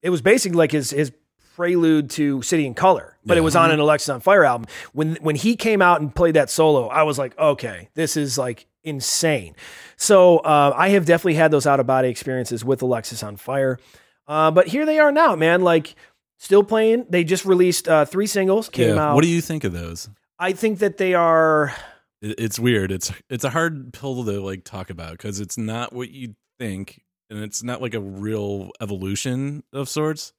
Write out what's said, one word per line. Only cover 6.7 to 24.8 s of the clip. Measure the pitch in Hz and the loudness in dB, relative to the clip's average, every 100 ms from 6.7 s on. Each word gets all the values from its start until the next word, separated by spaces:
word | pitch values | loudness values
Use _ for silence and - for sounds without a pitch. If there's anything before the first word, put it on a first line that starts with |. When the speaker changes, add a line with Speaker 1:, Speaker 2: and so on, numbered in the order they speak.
| 147 113 | 4 2
Speaker 1:
I | 135 | 0
was | 156 135 | 0 0
like, | 131 - | -6 0
"Okay, | 151 143 117 92 98 - | 0 0 -6 -12 -14 -6
this | 160 160 | -4 -4
is, | 143 123 | -4 -4
like, | 127 113 _ _ | -6 -8 _ _
insane." | 160 143 123 - 165 143 87 - - - - _ | -12 -8 -6 -2 -2 -2 -6 -18 -20 -20 -20 _
So, | - 202 180 165 | 4 6 8 6
uh, | 156 147 143 127 | 4 4 4 2
I | 185 | 2
have | 202 160 | 2 4
definitely | 165 185 156 | 2 2 2
had | 160 | 4
those | 151 143 | 4 2
out | 139 | 0
of | 127 | 2
body | 131 127 | 0 0
experiences | 120 - 131 120 117 | -4 -6 -6 -6 -6
with | 117 131 | -4 -2
Alexis | 127 120 110 117 | -2 -4 -6 -12
on | 107 104 | -14 -14
Fire. | - 135 135 123 _ _ _ _ _ | -8 -4 -2 -4 _ _ _ _ _
Uh, | 151 156 | 0 2
but | 160 180 | 4 2
here | 226 311 | 2 0
they | 311 | 4
are | 302 | 4
now, | 285 320 175 | 4 2 4
man, | 160 175 | 2 4
like, | 180 165 151 - _ _ _ _ | 4 2 0 -18 _ _ _ _
still | - 196 | 2 2
playing. | 202 220 220 233 240 | 4 2 2 0 0
They | 175 | -2
just | 170 180 190 | 0 -2 2
released, | 185 180 170 - | 2 4 0 2
uh, | 160 147 | 2 2
three | 185 208 | -2 -4
singles, | 202 190 196 226 | -2 0 0 -2
came | - 117 104 | -2 0 2
Speaker 2:
Yeah. | 151 | 2
Speaker 1:
out. | 147 | 2
Speaker 2:
What | |
do | 165 | 2
you | 170 | 0
think | 160 156 | -2 -6
of | 113 | -6
those? | 85 85 85 - 101 _ _ | -8 -10 -14 -16 -20 _ _
Speaker 1:
I | 180 | -6
think | 190 226 202 | -2 -4 -2
that | 202 202 | -4 -2
they | 190 | -2
are | 180 170 160 160 156 143 - - _ _ _ | 0 2 4 4 2 0 -6 -18 _ _ _
Speaker 2:
It, | 107 110 | -10 -6
it's | 113 98 | -6 -2
weird. | 120 113 95 | 0 2 0
It's, | 95 - - _ | -4 -8 -12 _
it's | 123 | -8
a | 139 | -4
hard | 156 165 151 123 | -2 -4 -4 -14
pill | - 139 127 117 | -14 -10 -8 -6
to, | 101 | -6
like, | 98 95 | -8 -12
talk | - 101 | -14 -16